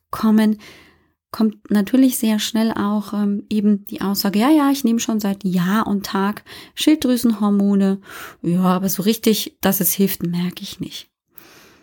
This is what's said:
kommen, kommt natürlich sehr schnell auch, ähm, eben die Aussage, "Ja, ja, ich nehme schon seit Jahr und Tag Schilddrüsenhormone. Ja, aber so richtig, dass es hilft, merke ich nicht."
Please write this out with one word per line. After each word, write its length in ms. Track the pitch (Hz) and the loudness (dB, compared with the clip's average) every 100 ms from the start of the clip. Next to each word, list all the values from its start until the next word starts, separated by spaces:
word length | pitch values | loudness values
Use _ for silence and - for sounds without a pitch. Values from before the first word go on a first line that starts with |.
| - | -14
kommen, 460 | - 220 214 214 214 - - - _ _ _ _ | -2 2 4 2 0 -8 -20 -20 _ _ _ _
kommt 380 | - 220 - - | -2 -2 -2 -2
natürlich 480 | 208 196 254 262 247 | -2 2 4 2 2
sehr 220 | 220 214 | 0 0
schnell 320 | - 220 226 | -2 -2 0
auch, 420 | 214 202 214 208 | 0 -2 -2 -4
ähm, 320 | 208 202 202 - | -4 -2 -2 -4
eben 360 | 214 208 202 - | 0 2 2 -2
die 160 | 208 | -6
Aussage, 380 | 190 202 202 196 | -4 -2 0 2
"Ja, 100 | 254 | 4
ja, 220 | 311 277 | 4 4
ich 120 | 277 | 2
nehme 160 | 233 233 | 0 0
schon 220 | - 220 | -2 -2
seit 240 | 202 196 185 | -2 -2 -2
Jahr 420 | 180 180 214 - | 0 2 0 0
und 200 | 202 - | -2 -2
Tag 360 | 190 196 208 - - - | -2 -2 -4 -12 -20 -16
Schilddrüsenhormone. 1300 | - 294 302 254 247 233 208 208 202 202 196 196 196 - - - - | -4 0 2 2 0 0 0 2 2 2 2 2 -2 -8 -18 -18 -8
Ja, 220 | 165 175 | -2 0
aber 260 | 185 185 190 | 2 0 -2
so 140 | 190 | -2
richtig, 540 | 190 226 226 208 - - | 0 2 2 0 -4 -4
dass 180 | 196 190 | -2 0
es 140 | 175 | 0
hilft, 300 | - 196 - | 0 0 0
merke 400 | 175 175 180 - | -4 -2 -4 -6
ich 180 | 196 - | -12 -12
nicht." 300 | - - - _ _ _ - - - _ | -12 -14 -20 _ _ _ -20 -20 -20 _